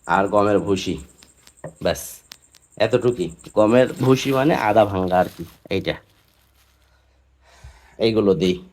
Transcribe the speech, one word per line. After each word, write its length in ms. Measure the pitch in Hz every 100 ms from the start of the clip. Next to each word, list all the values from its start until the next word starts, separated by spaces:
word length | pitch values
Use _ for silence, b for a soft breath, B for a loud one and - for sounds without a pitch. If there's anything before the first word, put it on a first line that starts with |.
| -
আর 220 | 87 98
গমের 320 | 104 101 101
ভুসি, 380 | 85 95 - 78 - _ - _ _ _ 78 -
ব্যাস, 360 | - - - - _ - _ _ _ -
এতটুকুই। 540 | 107 120 123 120 85 - - -
গমের 320 | 107 123 127
ভুসি 400 | - 127 131 139
মানে 220 | 135 139 185
আদা 300 | 107 107 104
ভাঙ্গা 340 | 98 92 90
আর 60 | 87 -
কি, 80 | 85 - -
এইটা, 240 | 98 95 - - _ _ _ _ _ _ _ _ _ _ _ _ _ b b b b b -
এইগুলো 360 | 113 110 101
দিই 300 | 87 90 90 -